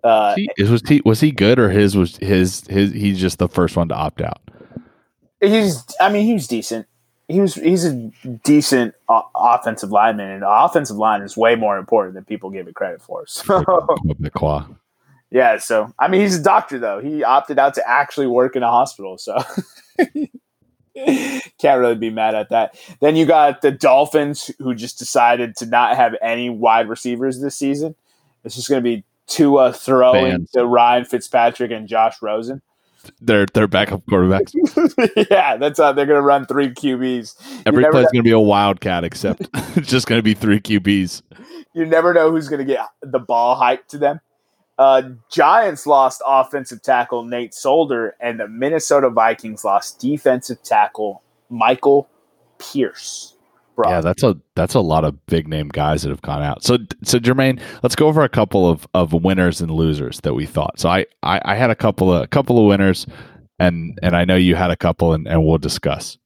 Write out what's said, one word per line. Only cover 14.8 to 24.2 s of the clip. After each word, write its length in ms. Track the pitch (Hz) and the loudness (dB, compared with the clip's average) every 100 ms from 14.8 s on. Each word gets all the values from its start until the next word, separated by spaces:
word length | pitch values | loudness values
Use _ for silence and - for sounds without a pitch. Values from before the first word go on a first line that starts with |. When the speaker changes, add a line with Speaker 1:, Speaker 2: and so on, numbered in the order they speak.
| _ _ _ _ _ | _ _ _ _ _
Speaker 1:
yeah, 260 | 123 123 107 | 2 2 2
so, 340 | - 113 107 _ | -2 -2 -2 _
I 100 | 143 | 0
mean, 120 | 185 | 2
he's 160 | 202 185 | 2 0
a 60 | |
doctor, 360 | 156 214 - 135 | 2 2 0 -8
though. 220 | 113 101 | -6 -6
He 240 | 135 151 | -8 -4
opted 340 | 117 135 - 139 | 0 0 0 0
out 140 | 135 | 2
to 140 | 143 113 | 0 0
actually 380 | 127 143 - 135 | 0 0 -2 -2
work 300 | 120 127 127 | 2 0 0
in 60 | |
a 80 | 120 | 0
hospital, 460 | 120 131 - 98 92 | 2 0 -4 -16 -14
so 220 | - 110 - - - - _ - | -6 -6 -6 -10 -12 -18 _ -4
<laughs> 80 | 330 294 294 - _ _ _ _ _ | -4 -4 -10 -12 _ _ _ _ _
can't 840 | 269 269 262 262 269 - _ 156 135 | -6 -2 -2 -2 -8 -12 _ 2 2
really 140 | 123 | 2
be 160 | 117 113 | 0 -4
mad 240 | 110 110 | -2 -2
at 160 | 107 107 | -2 -2
that. 260 | 117 110 - - - | -2 -2 -6 -20 -2
Then 160 | 147 160 | 0 2
you 80 | |
got 380 | 156 160 147 139 | 4 4 4 2
the 80 | 143 | -2
Dolphins, 800 | - - 135 147 156 | 2 4 4 2 0